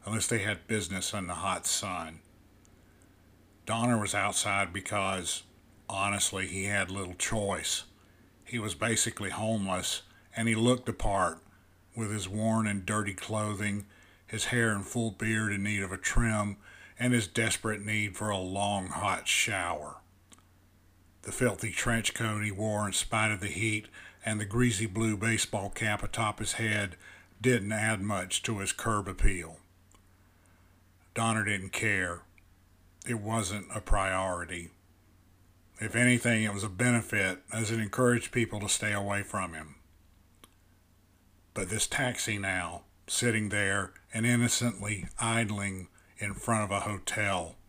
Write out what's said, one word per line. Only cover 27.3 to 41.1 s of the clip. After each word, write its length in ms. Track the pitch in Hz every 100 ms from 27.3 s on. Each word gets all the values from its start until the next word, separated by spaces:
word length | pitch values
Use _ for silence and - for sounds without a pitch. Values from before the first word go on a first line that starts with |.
| -
didn't 320 | 131 123 101
add 260 | 107 110 107
much 420 | 101 101 92 -
to 160 | - 107
his 120 | 98
curb 380 | - - 104 101
appeal. 480 | 92 104 95 80 82 - _ - - - _ - _ - - - - _ _ _
Donner 300 | - 113 110
didn't 300 | 104 101 92
care. 480 | - 113 101 90 87 - - - - - - - _ -
It 140 | 117
wasn't 460 | 104 113 98 101 95 110
a 60 |
priority. 880 | - 104 95 92 95 90 85 87 85 - _ - - - - - - _ - -
If 120 | 110
anything, 500 | 117 123 123 123 113
it 100 | 110
was 100 | 101
a 60 | 104
benefit, 680 | 92 123 120 107 107 95 92 -
as 180 | 107 110
it 120 | 113
encouraged 500 | 107 - 123 120 -
people 300 | 131 113 107
to 80 | 101
stay 240 | - 110
away 300 | 104 101 101
from 320 | 101 104 92 80
him. 200 | 78 - - - - - - - - _ _ - _ _ _